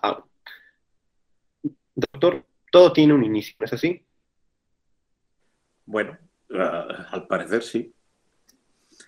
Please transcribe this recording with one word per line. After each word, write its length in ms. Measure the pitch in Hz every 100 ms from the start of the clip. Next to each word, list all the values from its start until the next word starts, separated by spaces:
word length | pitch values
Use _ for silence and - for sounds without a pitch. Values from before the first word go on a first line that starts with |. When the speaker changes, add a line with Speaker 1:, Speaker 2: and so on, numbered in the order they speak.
Speaker 1:
aún. 240 | 104 - - _ - - _ _ _ _ _ _ _ _ _ _ - - _ -
Doctor, 480 | - 139 175 - - _ _
todo 220 | 180 175
tiene 220 | 170 151
un 100 | 147
inicio, 320 | 107 107 - -
¿no 80 | 113
es 60 |
así? 340 | 120 165 180 _ _ _ _ _ _ _ _ _ _ _ _ _ _ _ _ _ _ -
Speaker 2:
Bueno, 320 | 107 - - _ _ -
ah, 540 | 92 87 82 - - -
al 160 | 95 -
parecer 360 | 92 87 113
sí. 300 | - - - _ _ _ _ _ _ _ _ _ _ -